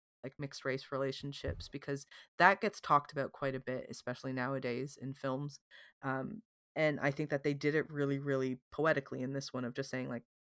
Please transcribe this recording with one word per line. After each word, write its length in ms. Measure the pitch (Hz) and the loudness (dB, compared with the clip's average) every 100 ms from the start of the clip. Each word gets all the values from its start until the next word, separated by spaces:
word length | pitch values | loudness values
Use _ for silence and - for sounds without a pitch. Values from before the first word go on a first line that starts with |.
| _ _ | _ _
like, 140 | 135 - | -12 -8
mixed 240 | 143 - 135 | -8 -4 -4
race 260 | 135 - | -4 -4
relationships, 760 | 135 135 139 143 139 147 - - | -2 -2 -2 -8 -6 -6 -6 -8
because 380 | 139 - 139 - - - - | -8 -4 -6 -6 -18 -12 6
that 220 | 180 196 | 8 8
gets 180 | 208 - | 2 -2
talked 320 | - 147 - | 6 6 6
about 200 | 143 127 | -2 -4
quite 220 | - 139 131 | -2 -2 -2
a 40 | |
bit, 260 | 123 127 - | -4 -4 -6
especially 420 | - - 123 135 | -8 -6 -6 -4
nowadays 640 | 131 127 135 127 120 139 - | -2 0 0 -2 -2 -4 -6
in 140 | 131 | -8
films. 460 | 135 139 131 143 - _ - - _ | -4 -2 -2 -4 -8 _ -20 -20 _
Um, 400 | 139 135 - - - _ _ 156 | -4 -2 -4 -8 -14 _ _ 2
and 240 | 156 143 | 2 4
I 100 | 147 | 0
think 180 | 139 151 | 0 0
that 140 | 143 | 2
they 100 | 147 | 2
did 200 | 143 147 156 | 2 2 2
it 140 | - | 0
really, 280 | 147 143 139 | 0 0 2
really 400 | 143 135 131 127 _ | 2 2 2 -2 _
poetically 500 | - 160 147 139 131 | 0 2 2 0 -4
in 100 | 127 | -4
this 180 | 139 139 | -4 -4
one 100 | 127 | -4
of 100 | 123 | -4
just 160 | 131 135 | -4 -4
saying, 180 | 131 131 | -4 -4
like, 140 | 123 - _ _ | -6 -10 _ _